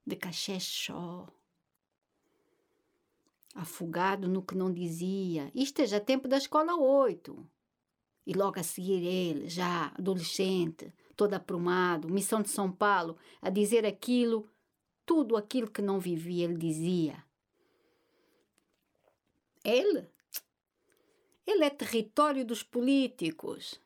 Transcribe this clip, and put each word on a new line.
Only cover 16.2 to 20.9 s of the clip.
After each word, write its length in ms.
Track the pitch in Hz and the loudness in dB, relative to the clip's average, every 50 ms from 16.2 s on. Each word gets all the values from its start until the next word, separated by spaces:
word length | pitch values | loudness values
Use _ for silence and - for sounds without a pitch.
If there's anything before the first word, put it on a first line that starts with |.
| 165 175 180 175 175 | -4 -4 -2 0 0
ele 100 | 170 175 | 0 0
dizia. 680 | 165 165 165 156 156 165 175 185 175 160 147 - - - _ _ _ _ _ _ _ _ _ _ _ _ _ _ _ _ _ _ _ _ _ _ _ _ _ _ _ _ _ _ _ _ _ _ _ _ _ _ _ _ _ _ _ _ _ _ _ _ | -2 -2 -2 -2 0 0 0 2 2 2 0 -2 -8 -18 _ _ _ _ _ _ _ _ _ _ _ _ _ _ _ _ _ _ _ _ _ _ _ _ _ _ _ _ _ _ _ _ _ _ _ _ _ _ _ _ _ _ _ _ _ _ _ _
Ele? 440 | - 214 247 392 415 359 247 180 - _ _ _ _ - - _ _ _ _ _ _ _ _ _ _ | 2 2 4 4 4 2 0 -4 -8 _ _ _ _ -14 -14 _ _ _ _ _ _ _ _ _ _